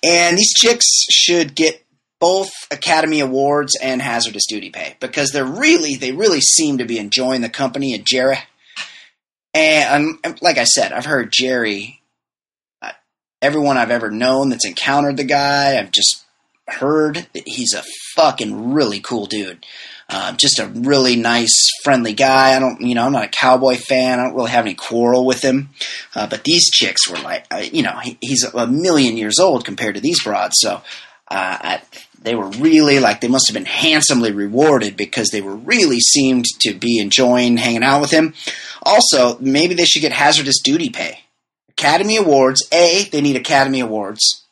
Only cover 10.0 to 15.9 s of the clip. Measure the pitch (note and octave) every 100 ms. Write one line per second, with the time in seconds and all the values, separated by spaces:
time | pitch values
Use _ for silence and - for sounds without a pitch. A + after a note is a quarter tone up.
10 | D3+ D#3 - D#3+ F3 C3+ A#2 - G2+ D#2
11 | C3+ C#3+ A2 - B2+ B2+ A2+ G2+ G#2+ -
12 | _ _ _ _ _ _ _ _ - -
13 | _ _ _ _ C#3 D3+ C#3+ C3 A2+ A#2+
14 | A2+ G#2+ B2 C3 C#3 A#2 G2+ F2 - C#3+
15 | C#3+ C3+ C3 D3 C#3+ C#3+ C#3 C3 G2